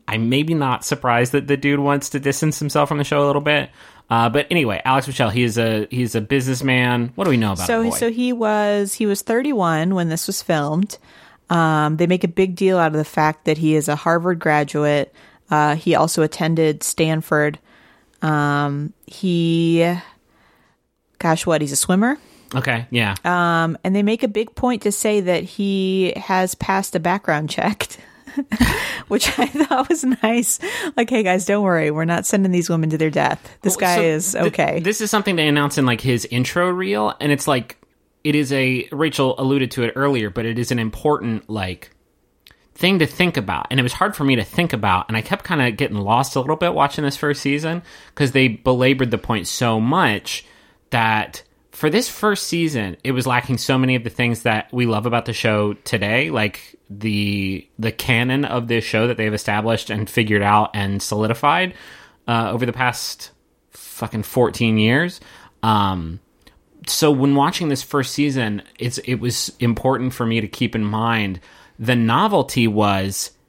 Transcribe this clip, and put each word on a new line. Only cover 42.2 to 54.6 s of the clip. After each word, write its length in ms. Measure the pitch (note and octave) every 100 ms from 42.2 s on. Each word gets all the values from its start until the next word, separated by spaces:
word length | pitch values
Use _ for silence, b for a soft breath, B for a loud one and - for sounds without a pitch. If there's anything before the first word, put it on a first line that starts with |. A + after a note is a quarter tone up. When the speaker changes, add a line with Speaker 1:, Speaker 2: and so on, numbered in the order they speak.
| _ _ - b b -
Speaker 1:
thing 240 | F3+ F#3+
to 80 | D3
think 300 | - F3 C#3+
about. 300 | F#2+ D#2+ -
And 80 | C3
it 40 |
was 100 | B2
hard 240 | - G#3 F3
for 80 | C#3
me 100 | B2
to 80 |
think 300 | G2 - E3+
about, 320 | A2 G2+ F2+ -
and 80 | A2+
I 60 |
kept 260 | - G3 -
kinda 240 | D#3 B2
getting 240 | G#2+ C#3+ G#2
lost 380 | G2 A#2+ C3+ C3+
a 60 |
little 160 | C3 D#3
bit 160 | F3
watching 320 | D3+ C#3+ - C#3+
this 100 | C#3
first 260 | D3 C#3+
season, 400 | C#3 D3 D#3+ E3+ - B B -
'cause 160 | C3+
they 160 | C3+ C3
belabored 640 | G#2+ C3+ B2 B2+ C3 B2
the 60 | A2
point 300 | - G#2+ F2
so 320 | - A#2+ A2
much 680 | A#2 F3 C#3 G2+ - - - b b b -
that 520 | A#2 A2+ G#2+ - - - _ _
for 180 | - D3+
this 200 | F3 F3
first 380 | - G#3 G3 -
season, 500 | E3+ D#3+ B2+ G2 E2
it 100 | C3+
was 120 | B2+ B2
lacking 320 | B2 - B2
so 180 | - C3
many 180 | C3 B2+
of 80 |
the 60 | A#2
things 320 | - A#2+ A2+
that 260 | A#2 G#2+